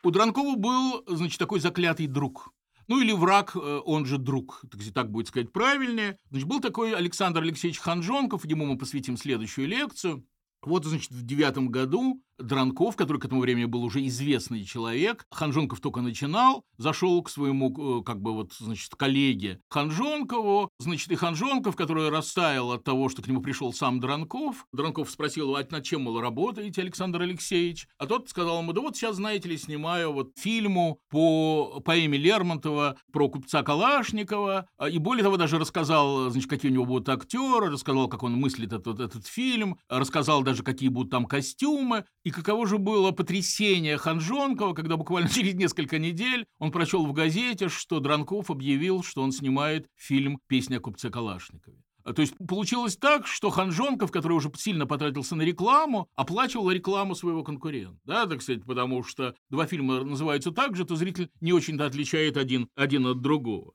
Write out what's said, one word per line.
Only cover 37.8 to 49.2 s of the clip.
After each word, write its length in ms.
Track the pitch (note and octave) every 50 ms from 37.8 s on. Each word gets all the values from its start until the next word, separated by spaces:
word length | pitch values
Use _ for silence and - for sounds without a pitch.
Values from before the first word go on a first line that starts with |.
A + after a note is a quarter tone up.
| - - C3+ C3+ C3 -
как 140 | - A2+
он 100 | B2+ A#2+
мыслит 400 | A#2+ B2 C#3 C3+ C3 - A2+ G2
этот, 260 | A2+ G#2+ F2+ A#2 A2 G2+
этот 280 | B2+ G2+ - A2+ G2+
фильм, 520 | - - - B3+ C4 A#3+ A3 G#3+ G3 F3 _ _ _
рассказал 520 | B2 B2+ C3+ C3 - D#3+ C3+ D3+ D3+ C#3+
даже, 200 | C3+ C#3 B2+ -
какие 260 | - C3+ C3 C3 C3+ C3
будут 220 | A#2 B2 B2 F#2
там 160 | C3+ B2 A#2+
костюмы. 800 | - C#3+ C#3 C3 - - - C4 D4 D4+ C#4 C4+ B3 A#3 G#3+ - _ _ _ _
И 80 | F3
каково 320 | - F3+ D#3 G3+ G#3+ A3+ A#3
же 140 | G3 G#3 G#3
было 320 | F#3+ G3+ A3 G3+ F#3+ F#3+
потрясение 840 | F3+ - F3 E3+ F3 G3 F3 - - - G#3+ G#3 F#3+ F3 D#3+ D3+ D3+
Ханжонкова, 760 | C#3+ - E3 D#3+ E3 D#3 F3 B3 C#4+ C#4 C4+ B3+ - G#3 F#3+
когда 240 | E3 D#3 D#3+ D#3+ D#3+
буквально 320 | D#3 D#3 - F3+ F#3 - -
<laughs> 60 | -
через 200 | B3 F3+ G3 F#3
несколько 440 | F3+ F#3+ E3 - - D#3 C3 D#3+ D#3
недель 480 | D#3+ E3+ F3 E3 A3+ B3+ C4 B3 G#3+ _ _ _
он 100 | D3 D#3
прочёл 340 | C3 E3+ E3 D#3 - F#3 D#3
в 80 | D3
газете, 560 | C#3 D#3 D#3+ D#3+ D#3 G#3 B3 B3 A3+ F3 G3 F3
что 300 | - - - _ E3+ D#3
Дранков 540 | C3+ C#3 D3+ D3+ D3+ - F#3+ G#3 F3+ -
объявил, 500 | D#3+ C3+ C3 C#3+ C#3 C#3 D#3+ F#3 F#3+ F#3
что 200 | F3 - - C#3